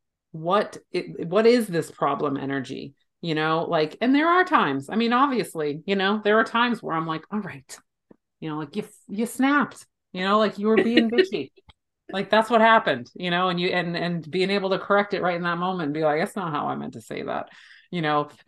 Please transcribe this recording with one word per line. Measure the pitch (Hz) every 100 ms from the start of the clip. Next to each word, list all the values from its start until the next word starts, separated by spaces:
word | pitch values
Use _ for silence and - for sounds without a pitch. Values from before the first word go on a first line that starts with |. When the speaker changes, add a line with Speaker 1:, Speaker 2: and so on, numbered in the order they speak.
| _ _ _
Speaker 1:
"What, | 160 165 202 214 - -
it, | 180 165 - 170
what | 196 226
is | 247 208
this | 165 -
problem | - 147 143 147 135
energy?" | 135 139 123 - 139 - _ _
You | 170 151
know, | 156 160 160
like, | 165 156 -
and | 247
there | 285 330
are | 359
times, | 359 285 165 139 139
I | 220
mean, | 233
obviously, | 247 277 240 170 160 147 151 190
you | 196
know, | 190 214
there | 208 220
are |
times | 220 233 240 226
where | 151 160
I'm | 160
like, | 156 -
"All | 208
right," | 180 135 - - _ _ _ _ _ _
you | 160
know, | 151
like, | 147 208
you, | 202 - -
you | 202 233
snapped, | - 269 285 - - - _ _
you | 180
know, | 190 214
like, | 208 202
you | 214
were | 220
being | 226 240 226
Speaker 2:
<laughs> |
Speaker 1:
bitchy. | 240 381 151 - _ - _ _ _ -
Like, | 196 196
that's | 214 220
what | 226
happened, | 226 226 185 123 123 -
you | 180
know, | 175 185
and | 175
you, | 180
and, | 180 170 170
and | 170 170 151
being | 180 190
able | 196 190
to | 185
correct | - 202 202
it | 185
right | 175 170
in |
that | 175 170
moment | 185 185 147
and |
be | 151
like, | 156 151
"That's | 202 208
not | 170
how | 147 147
I | 139
meant | 147
to | 113
say | - -
that." | - - - - - - _
You | 175
know, | 151 147 143 -